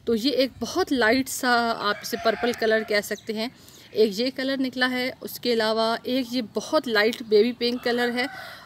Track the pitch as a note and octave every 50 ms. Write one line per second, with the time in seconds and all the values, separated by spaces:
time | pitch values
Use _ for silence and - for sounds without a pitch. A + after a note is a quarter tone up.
0 | - - A#3 A3 G#3+ C#4+ - - C4+ B3 - - A#3 A3 - E4 F#4 - C#4+ B3
1 | A3+ G#3+ B3+ C4 C4 - - - - B3 A#3+ A#3 A#3 A#3 A3+ - - G#3 G#3 -
2 | - - B3 - - A3+ G#3+ - - A#3+ A#3 - A3+ A3 A3 A3 G#3+ - G#3+ G#3
3 | G3+ - G#3 G3+ - - G#3 G#3+ A3 B3+ - - - - - - - - - -
4 | A3 A3+ F#3+ F#3+ A#3+ C4+ C4 - C4 C4+ C4+ C4 C4 C4 - B3+ B3+ B3+ B3+ B3+
5 | B3 C4 - - - G#3 - - - A#3+ A#3 A3+ A3 A3 A3 A3+ A3+ A3+ A3+ -
6 | - A#3+ B3+ C4+ C4 A#3 A#3+ B3+ A3+ G3+ - A3 - - D#4 D#4 - B3 A3 G#3
7 | G#3 A3+ A#3 - A#3+ A3 G#3+ G#3 A3 B3 A#3 - A#3+ A#3+ A#3+ B3 - B3 A#3+ A#3+
8 | A#3+ A#3+ A#3 B3 B3 - - - - - - - -